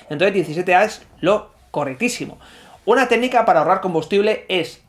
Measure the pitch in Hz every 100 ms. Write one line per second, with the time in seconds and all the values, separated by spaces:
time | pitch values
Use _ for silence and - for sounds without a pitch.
0 | - 147 196 190 156 156 180 180 214 -
1 | - - 170 208 - _ _ 147 139 131
2 | 240 - 143 - - - - - - 254
3 | 247 233 254 247 226 165 151 196 190 160
4 | 156 202 214 208 - 180 156 -